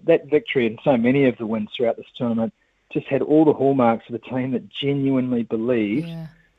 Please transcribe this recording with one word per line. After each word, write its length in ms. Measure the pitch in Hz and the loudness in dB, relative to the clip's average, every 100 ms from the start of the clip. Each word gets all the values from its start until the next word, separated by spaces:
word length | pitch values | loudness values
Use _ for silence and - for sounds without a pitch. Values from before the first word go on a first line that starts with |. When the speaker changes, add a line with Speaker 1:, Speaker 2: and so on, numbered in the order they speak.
| - | 0
Speaker 1:
that 220 | 165 151 | 0 2
victory 400 | 147 147 139 117 | -2 0 0 -2
and 100 | 117 | 0
so 140 | 156 127 | 0 2
many 280 | 117 139 135 | 2 4 2
of 100 | 117 | 0
the 80 | 110 | -4
wins 220 | 110 104 - | -4 -6 -2
throughout 220 | 117 - | -2 -2
this 80 | - - | -10 -6
tournament 380 | 120 113 113 - _ _ _ | -4 -2 -4 -6 _ _ _
just 160 | 151 - | -8 -4
had 160 | 135 | -2
all 200 | 135 151 | 2 4
the 100 | 156 | 4
hallmarks 540 | - 135 139 117 113 - | 4 2 4 2 2 -4
of 60 | |
a 60 | 117 | -12
team 320 | - 127 131 | -8 -6 -4
that 180 | 120 98 | -6 -8
genuinely 720 | - 139 143 135 135 127 123 | -8 -4 -2 0 0 0 -2
believed 640 | 113 113 117 123 104 113 165 | -4 -4 -2 0 0 -2 -4
Speaker 2:
Yeah. 180 | 165 160 - _ | -10 -12 -18 _